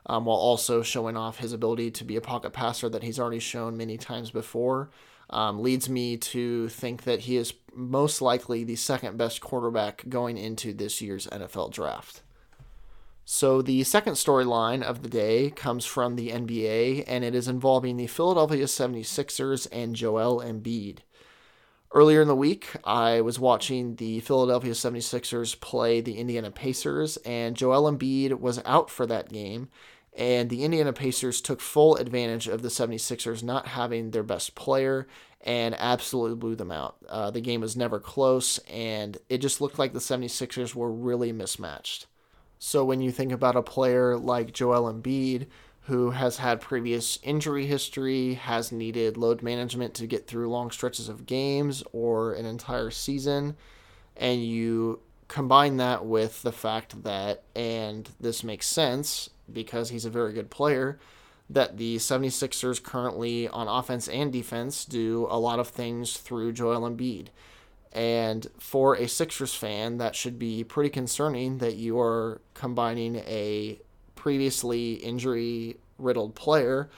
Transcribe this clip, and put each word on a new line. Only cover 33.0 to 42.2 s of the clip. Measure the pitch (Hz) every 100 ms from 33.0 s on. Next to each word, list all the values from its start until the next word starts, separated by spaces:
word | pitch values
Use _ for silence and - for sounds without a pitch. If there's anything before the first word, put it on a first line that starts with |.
| - 123 117 113
not | 117 131 -
having | 127 120 117 113
their | 110
best | 107 87 -
player | - - 135 135 135 131 - - _
and | - 120 117 -
absolutely | 120 123 - 127 117 117
blew | 117 113
them | 90
out. | 78 65 - -
Uh, | 107 104
the | 113
game | 120 120
was | 110 117
never | 120 107
close, | - - 135 131 - -
and | - 107 113 107 104 104 -
it | 127
just | 135 -
looked | 143 -
like | 135
the | 123
seventy-sixers | - 127 120 - 123 - 120
were | 127 120
really | 113 123 123 120
mismatched. | 113 117 - 87 71 - - - _